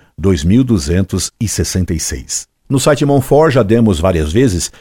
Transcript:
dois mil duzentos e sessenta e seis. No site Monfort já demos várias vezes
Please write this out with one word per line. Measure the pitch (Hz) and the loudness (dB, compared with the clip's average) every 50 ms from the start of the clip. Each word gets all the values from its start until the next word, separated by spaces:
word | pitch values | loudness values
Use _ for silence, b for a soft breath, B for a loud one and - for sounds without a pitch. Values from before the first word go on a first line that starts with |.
| B B B | B B B
dois | B 80 98 92 76 69 | B 0 0 0 0 2
mil | 85 101 127 135 | 2 2 2 2
duzentos | 123 117 92 73 78 87 95 95 - - 95 - - _ - | 2 0 0 0 0 -2 -2 -2 -2 -4 -6 -6 -6 _ -6
e | 113 101 | -6 -6
sessenta | - - 92 - - 98 90 - | -4 -4 -4 -4 -2 -4 -2 -2
e | 90 80 | -4 -6
seis. | - - 78 65 62 - - - - _ _ _ _ - | -6 -8 -10 -10 -10 -10 -10 -10 -10 _ _ _ _ -4
No | 135 139 | -2 0
site | - 156 147 - 151 | 2 2 0 2 2
Monfort | 143 143 135 127 - 139 143 156 165 120 | 2 2 0 2 2 2 2 4 4 2
já | 131 | 2
demos | 113 98 113 120 117 110 92 73 | 2 2 2 2 4 2 2 2
várias | 80 95 90 80 78 78 | 0 0 0 0 0 0
vezes | 80 113 139 127 92 85 - - b b | 0 2 2 2 0 -2 -4 -8 b b